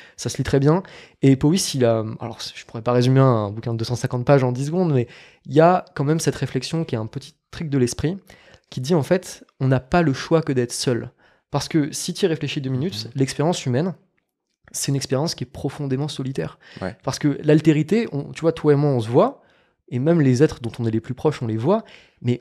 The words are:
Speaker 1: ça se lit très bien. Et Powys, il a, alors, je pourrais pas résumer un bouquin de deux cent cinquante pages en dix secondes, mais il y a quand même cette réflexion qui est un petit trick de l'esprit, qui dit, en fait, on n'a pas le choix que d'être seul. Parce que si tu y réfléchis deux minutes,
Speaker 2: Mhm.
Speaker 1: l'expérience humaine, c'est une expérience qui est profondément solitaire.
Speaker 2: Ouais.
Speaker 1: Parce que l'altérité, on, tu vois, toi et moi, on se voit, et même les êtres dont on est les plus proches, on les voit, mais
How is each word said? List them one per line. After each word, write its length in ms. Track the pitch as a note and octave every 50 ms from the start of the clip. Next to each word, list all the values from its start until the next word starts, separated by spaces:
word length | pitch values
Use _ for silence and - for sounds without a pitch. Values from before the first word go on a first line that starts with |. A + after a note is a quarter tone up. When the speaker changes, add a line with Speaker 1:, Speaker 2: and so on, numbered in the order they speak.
| - - _
Speaker 1:
ça 120 | - - -
se 80 | -
lit 60 | - C3
très 160 | - - C#3
bien. 240 | C3+ D3 D#3+ F#3+ F#3+ - - - - - _ _ -
Et 140 | C3+ C3+
Powys, 340 | C3+ D3+ D3 E3+ F#3+ - - -
il 100 | C3+ A#2+
a, 200 | A#2 A2+ A2+ A2 A2 A2+ -
alors, 200 | A#2+ A#2 A2+ - - - -
je 80 | - -
pourrais 180 | - - A#2 A2
pas 80 | B2
résumer 300 | B2 B2 B2 B2+ C3 C3+
un 300 | C3+ C3 A#2+ A2 G#2 G2+
bouquin 220 | G#2 A2+ - A#2 A#2
de 60 | A2+
deux 60 | A2+
cent 100 | - A#2+
cinquante 300 | A#2 - B2+ - B2 A#2+
pages 180 | - C#3+ C#3 C3
en 80 | B2
dix 160 | B2 B2 C#3
secondes, 260 | D3 D#3+ F#3 F#3 E3+ C#3+
mais 140 | B2+ A#2 - - - - - _ _ _
il 80 | - C3
y 60 | D3
a 240 | D#3+ F3 F#3 - - - _
quand 80 | - C#3
même 160 | C#3+ D#3+ E3
cette 160 | - D3+ B2+
réflexion 500 | - C#3 - - C3 - - - E3 E3
qui 120 | - C3
est 20 | A2+
un 80 | A2
petit 300 | A2+ - - - - - _ _ _ -
trick 180 | - F3 D3
de 80 | C#3+ C#3
l'esprit, 400 | B2 A#2+ - - - D3 F#3+ G3 - - - - _ - - _ _ _
qui 120 | - C3
dit, 160 | B2+ C#3 F3+
en 80 | D#3 C3
fait, 400 | - F3 F#3 - - - - - - _ -
on 80 | C3+ C3
n'a 100 | C3+ B2+
pas 240 | C3+ - - F3 E3+
le 100 | D#3 C3
choix 300 | - - - E3 D#3+ D#3
que 100 | - C#3
d'être 200 | B2 A#2+ A#2+ -
seul. 400 | - - C#3 B2 A#2 A#2 A#2+ - _ _ _ _ _ _ _ -
Parce 160 | C#3+ - -
que 240 | - D#3+ C#3+ - -
si 220 | - - - F3+
tu 100 | - G#3
y 40 | F3
réfléchis 320 | D#3+ - D3 C3+ - D#3
deux 100 | C3 C3
minutes, 340 | C3 B2+ D3 G3 F#3+ G#2+ A2
Speaker 2:
Mhm. 60 | A2+ -
Speaker 1:
l'expérience 500 | C3+ C3+ C3 - - C#3+ E3 F3+ - -
humaine, 300 | C3+ A#2+ B2+ E3+ F#3+ D#3+ - _ _ _ _ _ _ _ _ _ _ _ _ _ _ -
c'est 160 | - - -
une 80 | C#3
expérience 400 | C#3 - - C3+ B2+ D3+ E3+ -
qui 80 | - -
est 20 |
profondément 640 | - - - - C#3 - - D3 C3+ C3 C3 D3 D3+
solitaire. 500 | - - C3+ C3 C3 - D#3 D3+ - - _ - - - F#2+
Speaker 2:
Ouais. 140 | F2+ A#2 - -
Speaker 1:
Parce 160 | C3+ C3 -
que 180 | - D3 C#3 - D3
l'altérité, 640 | D3 D3+ D#3 D3+ E3 D3+ D3+ D#3 - G3+ A#3 A#3 -
on, 140 | - C#3 D3 D3 C3+
tu 80 | -
vois, 120 | D#3 E3 D#3+
toi 200 | - - D3+ D3
et 40 |
moi, 140 | C#3 D3 D3
on 80 | C3+ A#2+
se 80 | A2 A2+
voit, 320 | A#2+ D3 G#3 C4+ C#4+ - _ _ _ _ _ _ _ _ _ _
et 120 | - A#2+
même 200 | C3+ D#3+ E3+ E3+
les 220 | C#3+ C3 B2 A#2+ D#3
êtres 160 | D3+ - -
dont 120 | - A2+ - -
on 40 | A#2
est 60 | A2+
les 100 | A2+ A2+
plus 140 | - - B2
proches, 260 | - - - - - B2+
on 40 |
les 100 | A2+ A2
voit, 280 | A2 A2+ D#3 G3+ A3+ A3 - - - - _ _ _ -
mais 180 | A#2+ A#2+ -